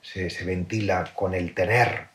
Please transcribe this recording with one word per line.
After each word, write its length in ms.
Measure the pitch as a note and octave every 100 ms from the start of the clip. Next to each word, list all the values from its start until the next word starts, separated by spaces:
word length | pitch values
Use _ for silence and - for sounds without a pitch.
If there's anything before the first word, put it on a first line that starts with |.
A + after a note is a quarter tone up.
se, 280 | - G2 F2+
se 140 | -
ventila 680 | F2+ F#2 F2+ A2 G2+ F2+ E2+
con 200 | - B2+
el 180 | F#2 F2
tener 520 | - - A#2+ A2 - -